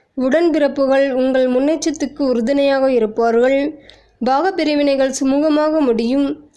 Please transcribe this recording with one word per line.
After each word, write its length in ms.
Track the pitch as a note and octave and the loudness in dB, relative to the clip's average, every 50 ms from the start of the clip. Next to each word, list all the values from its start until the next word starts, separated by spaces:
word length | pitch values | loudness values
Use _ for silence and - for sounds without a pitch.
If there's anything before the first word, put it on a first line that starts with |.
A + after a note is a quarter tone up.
| _ _ _ | _ _ _
உடன்பிறப்புகள் 880 | C4+ B3+ C4+ C4 E4 F4 E4+ D4 D#4 C#4+ C4+ C4+ C#4 C4+ C4 C4+ C4+ C#4 C#4 | -4 -2 0 2 2 2 2 2 2 0 0 0 0 0 2 2 2 2 0
உங்கள் 340 | B3+ B3+ B3+ C4 C4 C4 B3+ | 0 0 0 0 2 0 0
முன்னேற்றத்துக்கு 720 | B3+ B3 B3+ C#4 D4 E4 D#4 D#4 E4 D4 - D4 - C#4+ - | 0 0 0 0 0 -2 -2 -2 -4 -4 -4 -6 -8 -6 -4
உறுதுணையாக 640 | C#4+ C4 B3 A#3 A3 B3+ C#4 C#4+ C#4 C#4 C4+ C4+ C4+ C4+ | -2 -2 0 0 -2 0 0 0 2 2 2 2 2 2
இருப்பார்கள். 680 | C4 A#3+ A3 G#3 G#3+ A#3 A#3 A#3 A3+ A#3 A#3+ C4 C4+ C#4 C#4+ D4+ D#4 - - - - - _ _ _ _ | 2 0 0 -2 -2 0 0 2 2 2 2 2 2 0 -2 -4 -6 -10 -18 -20 -20 -20 _ _ _ _
பாகப்பிரிவினைகள் 960 | A#3 B3+ C4 C#4 E4 F#4+ F#4+ E4+ D#4 D4+ D4+ D4 C#4+ C#4+ C#4 C4+ C4 C4+ C4 | -2 -2 0 0 0 -2 -2 -2 -2 0 0 0 0 0 2 0 0 -2 -2
சுமூகமாக 560 | - C#4+ C4+ C4+ C#4+ D4+ D#4+ D4 D4+ D4+ D#4 D#4 D#4 | -2 -2 0 0 2 2 2 2 0 0 0 0 0
முடியும். 440 | C#4+ B3 A3+ A3 A#3 A#3 C4 C#4 C#4 C4+ D4 - - - _ | 0 0 0 0 -2 0 0 0 -2 -2 -4 -8 -14 -20 _